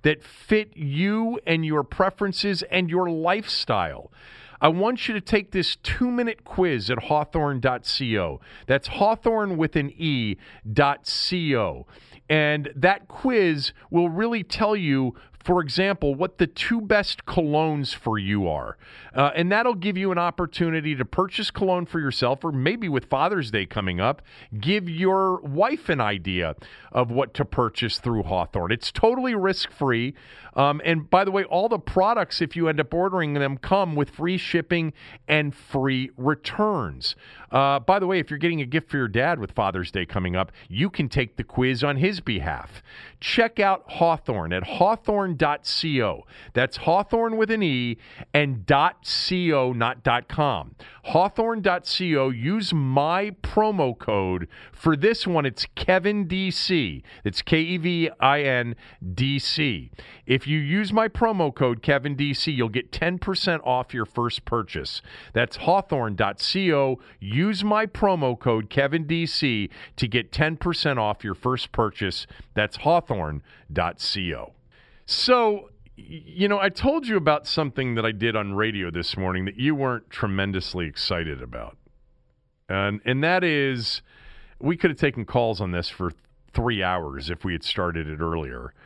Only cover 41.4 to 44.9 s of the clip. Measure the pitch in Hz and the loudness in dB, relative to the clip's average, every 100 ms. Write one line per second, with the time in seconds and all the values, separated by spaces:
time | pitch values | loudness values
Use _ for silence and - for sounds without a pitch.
41.4 | 113 - 127 120 143 135 185 185 - 98 | -6 0 0 2 0 2 0 -2 -4 -4
42.4 | 80 67 - - - - - - - - | -4 -6 -10 -20 -20 -20 -20 -10 0 2
43.4 | 226 220 196 185 - - 170 160 - 107 | 2 2 2 0 -2 2 2 2 -2 -4
44.4 | 80 90 90 - 190 | -2 -2 -2 2 2